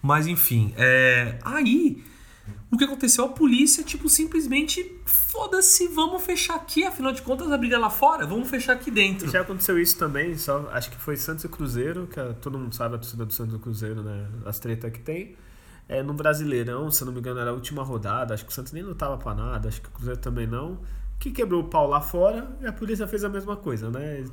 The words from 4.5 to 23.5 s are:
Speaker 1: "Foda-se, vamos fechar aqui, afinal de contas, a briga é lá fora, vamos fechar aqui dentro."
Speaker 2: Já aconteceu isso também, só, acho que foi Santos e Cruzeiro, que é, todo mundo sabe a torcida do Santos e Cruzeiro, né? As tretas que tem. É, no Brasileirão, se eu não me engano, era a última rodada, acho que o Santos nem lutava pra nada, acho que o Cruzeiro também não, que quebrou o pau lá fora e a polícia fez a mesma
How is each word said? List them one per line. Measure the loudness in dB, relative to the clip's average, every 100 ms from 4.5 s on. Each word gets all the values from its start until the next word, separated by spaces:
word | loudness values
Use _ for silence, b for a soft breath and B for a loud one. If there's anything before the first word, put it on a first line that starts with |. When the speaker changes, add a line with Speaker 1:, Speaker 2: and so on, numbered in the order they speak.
| 0 0 -4 -6 -10 0
Speaker 1:
"Foda-se, | 2 2 -2 -2 2 6 6 4
vamos | 0 0 -2
fechar | -2 -2 -2 -4
aqui, | -2 0
afinal | 0 0 -4
de | -4
contas, | -4 -4 0
a | 0
briga | 2 2
é |
lá | 2
fora, | 4 4 4 -2
vamos | -4 -2
fechar | -4 0
aqui | 0 2
dentro." | 2 4 2 0
Speaker 2:
Já | 0
aconteceu | 0 -2 2 2
isso | 2 2
também, | 0 -2 -2 -4
só, | -2 -2 -2
acho | -6 -6
que | -10
foi | -6 -4
Santos | -4 -6
e | -8
Cruzeiro, | -6 -4 -2 -2 -4 -8
que | -8
é, | -8
todo | -6 -8 -6
mundo | -8
sabe | -4 -4 -4
a |
torcida | -8 -8
do | -6
Santos | -6 -6
e | -6
Cruzeiro, | -6 -6 -6 -6
né? | -8 -8 -8 -10 -8
As | -8
tretas | -6 -6 -6
que | -10
tem. | -8 -8 -8 b b b b b -6
É, | -4
no | -4
Brasileirão, | 0 0 2 0 -2 -2 -4 -2
se | -2
eu | -2
não |
me | -6
engano, | -6 -4
era | -4
a |
última | -4 -8 -8
rodada, | -6 -4 -2 -2 -2
acho | -6
que | -6
o |
Santos | -10 -8
nem | -10
lutava | -10 -6 -4 -4
pra | -4
nada, | -4 -4 -2 -4
acho | -6
que | -10
o |
Cruzeiro | -8 -6 -6
também | -4 -4 -2
não, | -4 -6 -10 B B B -4
que | -4
quebrou | -2 0 0
o | 2
pau | 2 4
lá | 2
fora | 0 2 4 2 -6 -8
e | -8
a |
polícia | -6 -4 -2 -2
fez | -2
a | -2
mesma | -4 -6